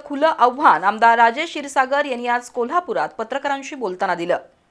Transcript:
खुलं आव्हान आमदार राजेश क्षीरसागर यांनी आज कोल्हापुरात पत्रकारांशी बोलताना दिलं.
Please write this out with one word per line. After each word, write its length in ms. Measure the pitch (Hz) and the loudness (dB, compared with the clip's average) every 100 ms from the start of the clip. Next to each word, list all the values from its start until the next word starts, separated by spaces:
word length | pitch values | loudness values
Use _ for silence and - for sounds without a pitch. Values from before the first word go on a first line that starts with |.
| - | 0
खुलं 260 | 277 311 320 | -2 0 4
आव्हान 440 | 247 247 294 - | 2 4 4 4
आमदार 340 | 185 214 233 233 | 2 2 4 6
राजेश 320 | 233 233 330 | 4 2 -6
क्षीरसागर 560 | 320 277 285 262 277 294 | -8 -6 -2 0 0 -2
यांनी 220 | 240 240 | -4 -2
आज 220 | 240 240 | -4 -4
कोल्हापुरात 600 | 254 240 339 349 190 151 | -6 -2 -2 -2 -4 -4
पत्रकारांशी 680 | - 226 269 277 277 269 294 | -6 -8 -6 -4 -6 -8 -8
बोलताना 400 | 214 180 190 170 | -8 -4 -4 -2
दिलं. 220 | 170 - - _ _ | -2 -4 -4 _ _